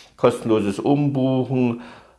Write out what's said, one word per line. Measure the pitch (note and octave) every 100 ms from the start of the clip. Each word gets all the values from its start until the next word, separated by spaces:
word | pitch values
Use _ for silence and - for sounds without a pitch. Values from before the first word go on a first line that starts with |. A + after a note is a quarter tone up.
| - -
kostenloses | B2 - A#2 A2 G2+ G2
Umbuchen, | - C#3+ D3 C3 C3 C3 A#2+ B2+ B2 A#2+ - - -